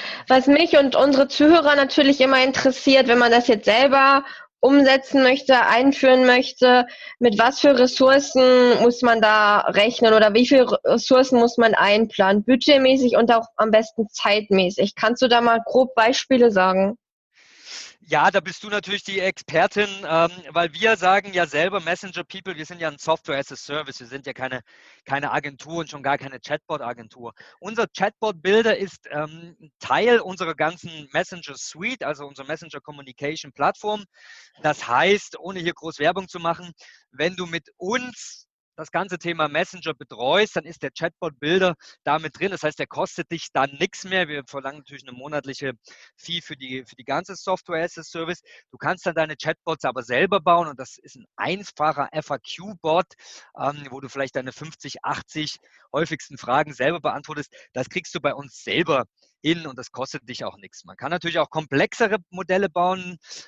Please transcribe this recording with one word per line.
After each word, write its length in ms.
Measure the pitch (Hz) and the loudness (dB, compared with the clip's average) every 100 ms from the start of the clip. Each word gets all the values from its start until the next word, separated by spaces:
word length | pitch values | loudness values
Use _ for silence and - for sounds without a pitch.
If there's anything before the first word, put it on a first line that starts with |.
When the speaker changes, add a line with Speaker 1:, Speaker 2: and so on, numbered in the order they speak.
| - - - | -14 -14 0
Speaker 1:
Was 180 | 262 262 | 2 4
mich 300 | 285 339 302 | 4 4 4
und 180 | 277 | 4
unsere 320 | - 277 269 269 | 2 2 4 0
Zuhörer 480 | - 294 330 294 | 4 4 6 4
natürlich 460 | 285 269 - 277 277 | 2 2 2 4 4
immer 240 | 262 262 | 4 4
interessiert, 640 | 262 262 269 262 - 262 254 | 2 0 -2 0 4 4 6
wenn 100 | 240 | 4
man 120 | 240 | 4
das 180 | 233 240 | 4 4
jetzt 160 | 214 | 2
selber 640 | 202 220 269 269 269 277 277 - - _ | 2 2 4 4 4 4 0 -12 -20 _
umsetzen 640 | 247 285 269 269 269 277 | 4 6 6 4 2 2
möchte, 360 | 262 277 - 254 | 4 2 4 4
einführen 680 | - 233 269 277 262 254 254 | 4 4 2 4 4 6 6
möchte, 600 | 247 - - 247 247 240 - - - | 4 0 2 4 4 2 -6 -20 -2
mit 200 | 240 208 | 0 4
was 220 | 233 277 | 2 4
für 180 | 294 254 | 4 6
Ressourcen 1000 | 254 - 262 277 285 254 254 254 247 226 | 4 4 4 4 2 2 6 6 6 6
muss 180 | 233 240 | 4 2
man 220 | 240 226 | 2 4
da 380 | 214 214 208 208 | 4 4 4 2
rechnen 520 | - 190 220 240 226 | 2 2 0 2 4
oder 220 | 220 214 | 6 6
wie 120 | 214 247 | 4 4
viel 180 | 269 240 - | 4 4 0
Ressourcen 540 | - 240 - 262 269 240 | 0 0 4 2 4 4
muss 180 | 233 240 | 2 2
man 180 | 226 | 2
einplanen, 720 | - 190 208 220 - 190 208 | 4 2 2 0 0 2 2
budgetmäßig 720 | 208 254 294 277 262 269 247 226 | 2 0 4 4 4 2 2 2
und 160 | 233 | 4
auch 140 | 233 226 - | 2 0 -2
am 140 | 220 | 2
besten 360 | 214 226 - 214 | 2 0 -4 -6
zeitmäßig? 840 | - 220 208 208 190 180 - 202 - | -4 -2 -2 0 0 0 0 -4 0
Kannst 260 | 220 240 | -2 0
du 60 | 254 | 2
da 120 | 240 | 4
mal 220 | 233 226 | 4 0
grob 300 | 226 254 254 | 0 0 2
Beispiele 580 | 240 226 262 - 262 240 | 2 2 0 0 2 4
sagen? 460 | 196 185 185 196 240 _ _ _ _ _ _ - - - _ | 4 2 2 -2 -4 _ _ _ _ _ _ -20 -20 -20 _
Speaker 2:
Ja, 300 | _ 147 175 | _ 0 2
da 80 | 196 | 0
bist 240 | 185 - | -4 -12
du 60 | 214 | -8
natürlich 340 | 208 180 202 | -8 -6 -8
die 160 | - 190 | -6 -4
Expertin, 640 | 185 - - 156 196 202 208 196 | -4 -6 -4 0 0 0 -4 -6
ähm, 260 | 175 165 170 180 147 | -4 0 0 -4 -8
weil 220 | 156 170 | -4 -4
wir 240 | 170 220 214 | -2 0 2
sagen 360 | 180 196 196 | 2 2 0
ja 140 | 180 165 | -4 -2
selber 320 | 147 180 196 | -2 -2 -4
Messenger 460 | 165 180 190 175 | -6 -8 -8 -14
People, 320 | - 190 190 156 | -14 -14 -14 -14
wir 100 | 151 | -14
sind 140 | 175 | -10
ja 80 | 160 | -10
ein 100 | 143 | -8
Software 400 | - 160 - 139 | -4 -4 -4 -8
as 140 | 139 | -8
a 40 | 135 | -14
Service, 440 | - 147 143 - | -12 -10 -10 -14
wir 80 | 120 | -16
sind 180 | 135 139 | -16 -14
ja 60 | |
keine, 300 | 127 131 127 - _ _ _ | -10 -10 -10 -14 _ _ _
keine 260 | - 139 143 | -8 -6 -4
Agentur 460 | 135 147 135 151 170 | -6 -6 -14 -12 -10
und 140 | 151 | -10
schon 120 | 147 | -8
gar 160 | 135 143 | -4 -4
keine 220 | 139 131 | -6 -16
Chatbot-Agentur. 920 | - 151 - 151 120 120 110 127 117 - - _ | -10 -10 -8 -10 -10 -12 -18 _ -20 -20 -20 _
Unser 260 | 185 226 214 | -10 -6 -6
Chatbot-Builder 920 | - 196 - 220 170 180 214 220 208 | -4 -6 -4 -8 -6 -2 0 0 -2
ist, 300 | 190 - - | -6 -12 -14
ähm, 440 | 147 151 160 170 _ 156 _ | -10 -10 -14 -20 _ -20 _
Teil 400 | - 156 220 233 | -4 0 2 2
unserer 380 | 185 185 175 160 | 0 -8 -8 -4
ganzen 520 | 156 175 170 160 143 | -4 -4 -14 -18 -8
Messenger 420 | 147 185 175 151 | -6 -6 -10 -16
Suite, 480 | 135 - 156 214 254 | -16 -16 -12 -10 -8
also 240 | 139 143 143 | -10 -10 -14
unserer 200 | 143 135 | -18 -12
Messenger 340 | 156 165 147 | -12 -12 -18
Communication 720 | - 143 135 - 143 160 151 | -18 -20 -20 -12 -10 -10 -16
Plattform. 500 | - 151 - 208 214 196 _ - - _ _ | -4 -4 -4 -8 -8 -10 _ -20 -20 _ _
Das 280 | 156 147 - | -6 -6 -4
heißt, 500 | 123 175 202 - 156 | -2 0 0 -4 -16
ohne 220 | 165 190 | -14 -10
hier 140 | 170 | -10
groß 260 | - 160 143 | -10 -14 -4
Werbung 260 | 151 185 185 | -2 -2 -8
zu 140 | 175 | -8
machen, 320 | 165 165 180 - - _ _ | -8 -8 -10 -20 -20 _ _
wenn 240 | 131 160 185 | -8 -6 -6
du 100 | 175 | -10
mit 220 | 165 - _ | -10 -12 _
uns 720 | 185 247 247 - - - _ _ _ - | -6 -6 -8 -14 -20 -20 _ _ _ -20
das 160 | 156 | -10
ganze 260 | 165 175 175 | -8 -8 -8
Thema 280 | 175 165 - | -8 -6 -4
Messenger 460 | 147 185 185 160 | -4 -6 -8 -12
betreust, 640 | 151 - 107 127 180 208 175 | -12 -16 -8 -2 0 0 -4
dann 80 | |
ist 180 | 156 - | -10 -12
der 80 | 139 | -12
Chatbot-Builder 840 | - 165 - 170 131 147 185 185 160 _ _ | -8 -8 -8 -12 -8 -4 0 0 -4 _ _
da 160 | - 151 | -6 -4
mit 200 | 160 - | -6 -8
drin. 120 | 190 | -8
Das 120 | 175 | -6
heißt, 160 | 151 - | -8 -8
der 80 | 143 | -10
kostet 440 | - 175 - 165 | -8 -8 -8 -12
dich 180 | 165 - | -12 -8
dann 240 | 139 139 139 | -4 -4 -4
nix 260 | 190 - | -8 -8
mehr. 220 | 190 185 160 | -8 -6 -4
Wir 160 | 147 127 | -8 -12
verlangen 320 | 139 135 147 | -14 -14 -16
natürlich 280 | 139 139 131 | _ -20 -20
eine 80 | |
monatliche 580 | 123 139 147 131 131 139 120 _ - _ _ | -20 -12 -10 -10 -12 -12 -12 _ -20 _ _
Fee 240 | - 170 | -12 -12
für 160 | - 143 | -12 -18
die, 300 | 131 131 127 | -14 -14 -16
für 100 | - | -20
die 80 | |
ganze 300 | 123 143 - | -8 -8 -8
Software 500 | 185 - 185 - 165 | -12 -8 -8 -6 -8
as 140 | 170 - | -6 -10
a 40 | |
Service. 380 | 156 170 165 - _ - _ | -16 -12 -10 -10 _ -20 _
Du 80 | 127 | -10
kannst 260 | 147 185 | -6 -6
dann 100 | 180 | -4
deine 220 | 160 156 151 | -4 -6 -6
Chatbots 480 | 156 160 - 160 | -8 -8 -8 -8
aber 180 | 135 123 | -8 -8
selber 380 | 110 127 185 196 | -4 -2 0 -2
bauen 260 | 170 170 160 | 2 0 0
und 140 | 131 | -10
das 160 | 127 - | -18 -20
ist 200 | 147 - | -20 -20
ein 100 | _ - | _ -10
einfacher 720 | 110 190 196 - 151 147 139 | -8 -8 -12 -4 -4 -4 -6
F 180 | 156 - | -8 -8
A 80 | 135 | -12
Q-Bot, 640 | - - 196 190 160 165 185 _ - - _ - | -12 -18 -18 -10 -2 -2 -2 _ -20 -20 _ -8
ähm, 280 | 135 147 139 | -8 -8 -14
wo 100 | 131 | -18
du 80 | 135 | -14
vielleicht 280 | 139 135 139 | -10 -8 -8
deine 160 | 127 | -12
fünfzig, 520 | - 156 - 139 - | -14 -18 -18 -18 -12
achtzig 540 | - 139 - 156 151 - _ _ _ | -10 -10 -10 -10 -10 -12 _ _ _
häufigsten 460 | 139 160 156 - 139 | -6 -6 -8 -14 -16
Fragen 340 | 107 135 151 | -4 -2 -2
selber 280 | 131 131 170 | -4 -4 -4
beantwortest. 520 | 139 127 147 147 - _ _ | -6 -8 -12 -14 -14 _ _
Das 160 | 127 131 | -12 -10
kriegst 240 | 185 170 | -10 -12
du 60 | 165 | -8
bei 120 | 147 | -8
uns 320 | 151 139 - | -8 -14 -16
selber 400 | - 113 170 139 117 _ _ _ | -6 -4 -2 -4 -4 _ _ _
hin 240 | 147 170 160 | -6 -6 -8
und 120 | 127 | -16
das 140 | 120 | -18
kostet 340 | - 135 151 113 | -14 -12 -12 -16
dich 160 | 123 | -14
auch 120 | 110 - | -12 -14
nix. 300 | 95 - - | -20 -20 -20
Man 100 | 95 | -14
kann 140 | 135 | -10
natürlich 280 | 170 170 165 | -8 -6 -4
auch 120 | 147 | -4
komplexere 640 | 160 156 139 208 - 226 202 - | -6 -4 -2 -2 -2 -2 -2 -8
Modelle 400 | 180 175 185 190 | -14 -4 -2 -2
bauen. 480 | 175 180 190 180 175 _ - | -2 -4 -4 -10 -18 _ -20